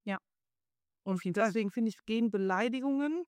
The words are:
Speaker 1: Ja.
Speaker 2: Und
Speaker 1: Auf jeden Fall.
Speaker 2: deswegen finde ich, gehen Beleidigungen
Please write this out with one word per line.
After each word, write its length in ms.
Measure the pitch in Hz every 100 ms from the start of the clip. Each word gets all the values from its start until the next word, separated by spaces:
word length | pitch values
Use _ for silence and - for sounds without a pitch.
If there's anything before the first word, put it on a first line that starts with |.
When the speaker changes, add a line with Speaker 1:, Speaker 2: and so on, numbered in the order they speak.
| -
Speaker 1:
Ja. 120 | 190 _ _ _ _ _ _ _ _
Speaker 2:
Und 120 | - 185
Speaker 1:
Auf 80 | 180
jeden 100 | 175
Fall. 180 | 220
Speaker 2:
deswegen 180 | 208 202
finde 180 | 240 226
ich, 160 | - -
gehen 260 | 226 233
Beleidigungen 960 | 196 190 185 240 254 269 277 294 330